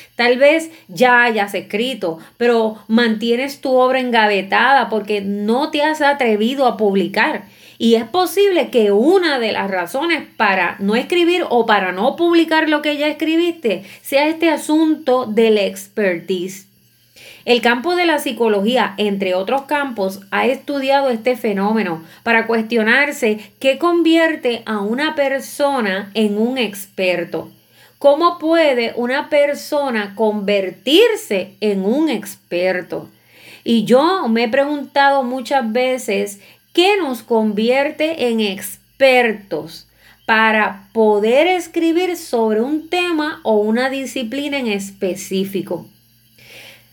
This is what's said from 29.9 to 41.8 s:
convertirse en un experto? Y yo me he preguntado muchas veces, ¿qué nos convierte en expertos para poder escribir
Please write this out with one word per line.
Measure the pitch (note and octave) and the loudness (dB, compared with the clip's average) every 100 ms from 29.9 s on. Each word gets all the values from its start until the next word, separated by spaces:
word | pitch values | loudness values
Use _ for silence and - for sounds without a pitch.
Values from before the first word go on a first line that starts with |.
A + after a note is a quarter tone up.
| A3 G3+ | -4 -6
convertirse | G3 A3 G#3 G3 G3+ F#3+ - B3 E4 A#4+ G#4+ - G3 - - | -2 -2 0 -2 -2 -2 -6 2 4 4 0 -4 -6 -6 -4
en | G#3+ G3 | -2 0
un | F#3+ C4+ D#4+ | 0 0 0
experto? | A#3 - - _ F3 F#3 F3+ E3 D#3 - _ _ _ - - | -2 -8 -16 _ -2 -2 -2 -6 -10 -12 _ _ _ -20 -10
Y | - A#3 | 0 0
yo | - B3 D#4+ F#4+ B3+ | 4 4 4 0 0
me | A3+ | 0
he | A#3+ | 0
preguntado | C4+ C#4+ D4 C4+ C#4+ C#4 C#4 | 0 0 -4 -4 2 4 2
muchas | B3 C4 A#3+ C#4 A3+ | 0 -6 -2 -2 0
veces, | A3+ B3+ B3+ - G3 G3+ - - _ _ | -2 -2 -2 -2 -4 -4 -10 -20 _ _
¿qué | - F#4 G#4 | 0 2 2
nos | D4 A#3+ | -2 -6
convierte | - A3+ G#3+ G3+ A3+ C4 C#4+ D4 D#4 E4 A#3+ | -2 0 0 0 0 2 0 -2 -4 -2 -2
en | A3+ | 0
expertos | G#3 F#3+ - - _ - C4+ B3+ A#3 G#3 - D#3 D#3+ - - _ _ _ | -2 -4 -10 -16 _ 2 4 4 2 -2 -8 -8 -8 -16 -20 _ _ _
para | - A3 A3 A3 G3+ G3 - | -2 2 4 2 0 -4 -6
poder | A3+ A3 G#3 A3 B3+ F4 | 0 2 2 2 4 2
escribir | F#4 E4+ E4+ | 0 -4 -2